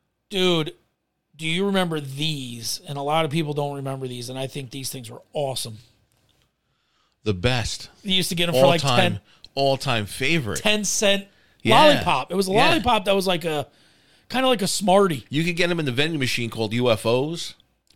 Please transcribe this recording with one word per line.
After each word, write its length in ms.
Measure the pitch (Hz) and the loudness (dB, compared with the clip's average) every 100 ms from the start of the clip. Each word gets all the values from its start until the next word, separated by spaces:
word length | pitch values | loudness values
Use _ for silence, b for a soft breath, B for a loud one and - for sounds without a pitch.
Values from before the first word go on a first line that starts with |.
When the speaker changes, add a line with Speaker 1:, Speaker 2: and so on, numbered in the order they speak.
| _ _ - | _ _ -10
Speaker 1:
Dude, 440 | 196 185 170 151 - _ _ _ _ _ 147 | -2 2 2 -2 -8 _ _ _ _ _ -10
do 100 | 160 | -4
you 200 | 170 202 | -2 0
remember 340 | 196 180 156 | 0 0 -2
these? 800 | 139 139 156 147 127 117 117 - - | -6 -4 -4 -4 -8 -10 -8 -8 -8
And 120 | 143 | -6
a 40 | |
lot 220 | 143 156 | 0 0
of 60 | 160 | 2
people 240 | 156 151 | 0 -2
don't 220 | 143 143 139 | -2 -4 -4
remember 300 | 135 135 131 | -8 -6 -8
these, 200 | 123 120 | -10 -10
and 100 | 131 | -8
I 80 | 135 | -8
think 240 | 143 127 | -8 -12
these 200 | 139 131 | -10 -10
things 200 | 135 113 | -10 -14
were 120 | 120 - | -18 -12
awesome. 460 | 156 139 127 117 107 - _ _ _ _ _ _ _ _ _ _ _ _ _ | -6 -4 -4 -8 -12 -20 _ _ _ _ _ _ _ _ _ _ _ _ _
Speaker 2:
The 100 | 107 | -4
best. 540 | 92 117 127 104 - - _ | -2 0 0 -4 -8 -14 _
Speaker 1:
You 120 | 202 | -2
used 140 | 185 175 | -2 0
to 60 | |
get 140 | 175 170 | -2 0
'em 60 | |
for, 120 | 127 135 | 4 6
like, 180 | 170 | 4
Speaker 2:
All-time, 280 | 139 123 120 | 2 2 2
Speaker 1:
ten, 60 | 104 B B B | 0 B B B
Speaker 2:
all-time 520 | - 139 135 143 117 104 | 0 0 0 0 -2 -2
favorite. 540 | - 135 165 113 87 | -2 0 0 0 -2
Speaker 1:
ten 240 | 208 214 | 0 0
cent 420 | 196 - 202 196 196 b b b | 0 0 2 0 -2 b b b
Speaker 2:
Yeah. 180 | - 220 | 4 6
Speaker 1:
lollipop. 500 | 302 277 170 143 - | 8 6 2 -2 -2
It 40 | |
was 140 | 180 190 | -2 0
a 40 | |
Speaker 2:
Yeah. 160 | 196 294 | 2 4
Speaker 1:
lollipop 360 | 330 247 220 190 | 2 2 0 2
that 80 | |
was 120 | 196 185 | 0 0
like 180 | 175 | -2
a, 220 | 165 151 135 b b b b b b | -2 -4 -6 b b b b b b
kinda 180 | 240 262 | 0 2
like 140 | 240 | 2
a 40 | 190 | 0
Smartie. 560 | - 196 190 196 139 - | -2 4 6 4 0 -4
Speaker 2:
You 140 | 139 | -2
could 120 | 165 170 | -2 0
get 140 | 175 | 0
'em 100 | 175 | 0
in 60 | 147 | -2
the 60 | |
vending 280 | 120 156 160 | 0 -2 0
machine 300 | 127 - 117 | -2 -2 -4
called 220 | 107 110 | -4 -2
U 160 | 117 123 | 0 2
F 160 | 110 113 | 2 2
Os. 480 | 123 151 165 - - _ _ _ | 0 0 -6 -10 -14 _ _ _